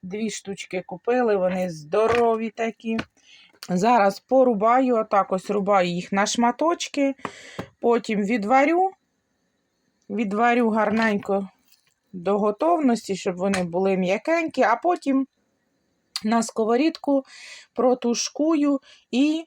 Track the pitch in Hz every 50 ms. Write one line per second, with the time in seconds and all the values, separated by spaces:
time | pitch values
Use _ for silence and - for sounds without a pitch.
0 | - 180 185 214 226 214 196 - _ 190 196 - - - - 185 - - 180 175
1 | _ - 240 254 247 226 208 196 180 185 180 185 185 180 165 156 147 147 170 208
2 | 220 226 233 240 233 233 226 220 226 226 - - 226 226 220 _ - 226 226 226
3 | - _ _ _ _ _ - - - _ _ _ - - 175 185 180 226 247 233
4 | 202 196 196 - _ _ 254 269 254 247 240 196 202 226 240 262 269 254 247 220
5 | 220 214 - 202 190 - 196 190 - - 196 208 196 190 208 196 180 175 175 175
6 | 180 - - 196 202 214 - - 240 240 240 - 302 320 349 339 - - - 294
7 | 277 277 269 _ - - - - - - - - - - _ _ - 233 233 233
8 | - - 220 202 208 190 240 247 196 208 247 262 285 294 330 349 370 381 381 _
9 | _ _ _ _ _ _ _ _ _ _ _ _ _ _ _ _ _ _ _ _
10 | _ _ 202 208 240 196 196 208 233 240 240 247 240 220 214 220 214 214 214 226
11 | 226 220 208 202 - - 196 196 196 190 _ _ _ _ _ _ _ _ _ _
12 | _ _ - 185 170 190 202 208 202 214 208 _ 294 320 349 330 302 254 233 226
13 | - - 196 180 - 208 180 180 180 202 202 185 180 170 170 180 190 196 196 180
14 | 185 175 190 220 _ - 330 339 330 320 - 262 240 202 233 233 - 339 359 -
15 | - 277 269 269 269 _ _ _ _ _ _ _ _ _ _ _ _ _ _ _
16 | _ _ _ - - 220 233 233 220 - - - 226 214 233 247 302 320 330 -
17 | - - 277 269 269 _ - - - - - - - _ _ - 226 254 247 254
18 | - 240 240 - - - _ - 294 311 330 294 285 294 285 269 _ - - _
19 | _ _ - 240 277 302 311 320 330